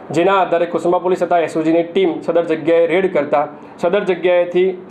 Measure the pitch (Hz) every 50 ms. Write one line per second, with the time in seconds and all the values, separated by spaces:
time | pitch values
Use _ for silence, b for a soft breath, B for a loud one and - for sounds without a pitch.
0 | B B 139 160 170 190 196 190 180 - 170 170 175 165 - 160 160 170 180 180
1 | 170 185 185 175 180 170 175 170 156 - - 165 156 160 165 170 165 170 - 196
2 | 190 165 147 - - 180 165 170 165 151 160 151 147 160 165 170 170 165 165 190
3 | 190 185 180 151 143 143 151 143 147 147 - B B B B B - 175 185 208
4 | 190 180 180 165 165 180 180 175 175 175 180 180 185 185 185 - - -